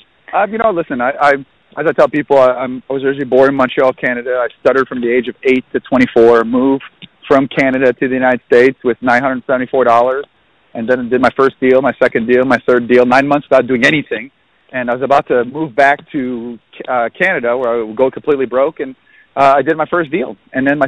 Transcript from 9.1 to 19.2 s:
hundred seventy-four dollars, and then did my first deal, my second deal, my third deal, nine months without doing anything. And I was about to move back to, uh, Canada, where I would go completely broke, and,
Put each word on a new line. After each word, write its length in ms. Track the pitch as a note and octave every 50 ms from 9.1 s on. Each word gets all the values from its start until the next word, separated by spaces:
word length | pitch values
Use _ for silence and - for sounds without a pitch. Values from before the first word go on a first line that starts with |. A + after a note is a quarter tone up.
| A#2+ B2
hundred 220 | C3+ C3+ C3 B2+ -
seventy-four 380 | - C3+ B2+ B2+ - - C3+ B2+
dollars, 420 | A#2+ A#2 A#2 A#2+ B2+ C3 C#3 C#3+ - _ _ _ _ _ _ _ _ -
and 160 | A#2 A2+ A2+
then 200 | B2+ B2+ B2 A2+
did 120 | B2 B2
my 100 | B2+ A#2+ - -
first 220 | C3+ C3 - _
deal, 220 | C3 B2+ B2+ C3
my 120 | C#3 B2 A#2 -
second 240 | - A#2+ - B2 A2+
deal, 200 | A#2 B2 B2 B2+
my 140 | C3+ B2 A2+ -
third 220 | - B2 B2 A#2+ A2+
deal, 180 | B2 B2 B2+
nine 220 | B2+ B2+ C3+ C3+ C#3+
months 200 | D3 D3 - -
without 180 | C3+ C3 C3+ A#2
doing 180 | C3 A#2 B2
anything. 460 | D3 D#3 D3 - - B2 G#2+ A2+ C#3 _ _ _ _ _ _ _ _
And 180 | - B2+ B2 A#2+
I 60 | A#2+
was 80 | B2+ C3+
about 240 | B2+ C#3 D3 - -
to 180 | D3+ B2 A#2+
move 300 | B2 C3+ D3+ D#3+ D3 A2
back 240 | - C#3 C#3 C#3+ C#3+ - - -
to, 440 | D3 B2+ B2+ B2+ A#2 A#2 A#2+ A#2+ A2 _ _ - - B2 -
uh, 200 | B2+ B2 A#2 A2+ -
Canada, 400 | - F3+ F#3 F#3 D3+ A#2+ A#2 A#2+
where 240 | C3 C3 A#2 A#2 A#2+
I 40 | A2
would 120 | A2 A2
go 140 | A2 C3 C3+
completely 380 | - C#3 - D3+ D3 C3+ C3+ A#2
broke, 320 | A#2+ B2+ C#3 D#3 - -
and, 160 | D3 C3+ B2+ _ _ _ _ _